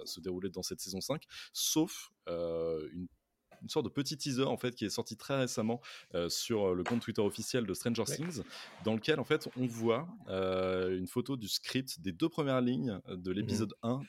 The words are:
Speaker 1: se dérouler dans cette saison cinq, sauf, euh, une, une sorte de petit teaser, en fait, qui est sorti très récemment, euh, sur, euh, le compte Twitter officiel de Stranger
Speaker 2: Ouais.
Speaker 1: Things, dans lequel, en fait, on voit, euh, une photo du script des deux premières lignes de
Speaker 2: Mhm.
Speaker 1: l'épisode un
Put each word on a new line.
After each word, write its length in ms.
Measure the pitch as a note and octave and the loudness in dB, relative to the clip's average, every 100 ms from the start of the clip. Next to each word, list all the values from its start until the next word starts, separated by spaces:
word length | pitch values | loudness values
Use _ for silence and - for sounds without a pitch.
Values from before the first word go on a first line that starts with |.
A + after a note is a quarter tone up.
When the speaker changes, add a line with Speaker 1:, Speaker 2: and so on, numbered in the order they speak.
| D2 | -6
Speaker 1:
se 160 | - | -8
dérouler 280 | E2 F2+ F#2+ | -4 -2 -4
dans 140 | F2+ | -4
cette 160 | F2+ F2+ | -6 -6
saison 220 | - F#2+ | -6 -4
cinq, 240 | - D3+ - - - | -2 -4 -6 -14 -10
sauf, 300 | - - D#3 D#3+ - - _ - | -2 2 4 2 0 -14 _ -4
euh, 580 | E2+ E2+ E2 E2 D#2+ D2+ | -2 0 0 0 0 -4
une, 140 | F2+ F2+ _ _ _ _ - | -8 -10 _ _ _ _ -14
une 60 | A2+ | -4
sorte 160 | D#3+ B2 | -2 0
de 40 | |
petit 260 | - C3+ D3 | -2 -4 -2
teaser, 280 | C#3+ B2+ | -2 2
en 120 | C#3 A#2+ | 2 2
fait, 200 | B2 - | -2 -2
qui 100 | G#2 | -2
est 40 | |
sorti 280 | - A2+ A2+ | -2 -4 -6
très 180 | - C#3 | -2 2
récemment, 460 | B2+ - A2 A#2+ - - - | 2 2 0 0 -4 -16 -6
euh, 160 | F2+ E2+ | 0 0
sur, 400 | - - A2+ G2 | 0 0 4 4
euh, 60 | F2+ | 4
le 80 | |
compte 180 | F2+ A#2+ | 2 0
Twitter 220 | - A2 | 0 2
officiel 420 | G#2 - A2 B2+ A2 | 2 2 -2 0 0
de 80 | |
Stranger 300 | - A#2+ A#2 G#2 | 0 0 0 0
Speaker 2:
Ouais. 80 | - | -2
Speaker 1:
Things, 280 | E3 D3 E2+ - - - | -4 -6 -8 -10 -14 -4
dans 100 | A2 | 0
lequel, 260 | A2 - D3 | 2 4 2
en 40 | |
fait, 260 | A#2+ D#3 - - | 4 2 2 -2
on 80 | B2+ | -2
voit, 420 | A2+ A2+ A2+ E3+ A3 - | 2 4 4 0 -8 -4
euh, 680 | F#2+ F#2+ F#2 F#2 F#2 F#2 F#2 | 0 2 4 4 4 2 2
une 120 | F#2 | 0
photo 300 | - A#2+ C3+ | -2 -2 -2
du 100 | G2+ | -2
script 520 | - - B2+ C3+ - | -4 0 -2 -2 -4
des 120 | F3 | -4
deux 180 | E2 E3 | 0 0
premières 320 | E3 C#3+ C3 | 2 2 4
lignes 380 | B2 C3 C#3 F#2 - | 4 2 0 -2 -6
de 220 | F#2 F2+ | -6 -2
Speaker 2:
Mhm. 40 | F#2 | 0
Speaker 1:
l'épisode 380 | A2+ A2+ G#2+ - | 2 2 0 -2
un 200 | A2+ B2+ | -2 -2